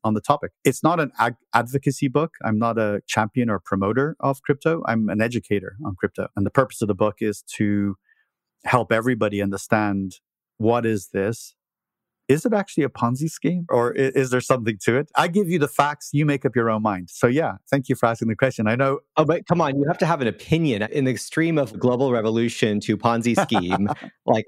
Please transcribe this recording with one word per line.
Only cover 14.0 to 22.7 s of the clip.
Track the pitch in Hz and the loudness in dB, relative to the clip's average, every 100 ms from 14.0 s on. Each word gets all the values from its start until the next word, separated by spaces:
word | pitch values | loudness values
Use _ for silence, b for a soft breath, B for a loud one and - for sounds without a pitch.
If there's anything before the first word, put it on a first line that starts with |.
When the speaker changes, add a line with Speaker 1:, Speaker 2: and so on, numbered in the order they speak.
| 135 | 0
Speaker 1:
is | 139 131 | 2 0
there | 123 | 0
something | - 131 113 104 | 2 0 0 -2
to | - 123 | 0 0
it? | 156 - | 0 0
I | 175 | 2
give | 185 175 | 2 2
you | 175 | 2
the | 143 | 0
facts, | - 143 147 - | 2 0 0 -4
you | 143 151 | 0 0
make | 143 | 0
up | - 120 | 0 0
your | 113 | 0
own | 110 | 2
mind. | 107 92 87 | 0 -2 -6
So | - 120 | 0 2
yeah, | 139 143 95 - | 2 -2 -4 -2
thank | 139 127 | -2 0
you | |
for | 127 117 | 0 0
asking | 113 113 | 0 -2
the | 107 | 0
question. | 131 - 110 | 0 0 0
I | 120 | 2
know | 135 139 _ - | 0 -2 _ 0
Speaker 2:
Oh, | |
but | 151 165 - | 2 2 0
come | 175 | 0
on, | 151 139 | 2 0
you | 143 | -2
have | 180 | 0
to | 165 | 0
have | 165 | 2
an | 117 | 0
opinion. | - - 160 160 101 | -2 -2 0 2 0
In | 107 147 | -2 0
the | 131 | 0
extreme | 113 - - 165 156 | -2 -4 -2 0 2
of | 127 101 | -2 0
global | 123 123 135 | 0 2 2
revolution | 120 110 113 117 - 113 | 2 0 0 0 0 0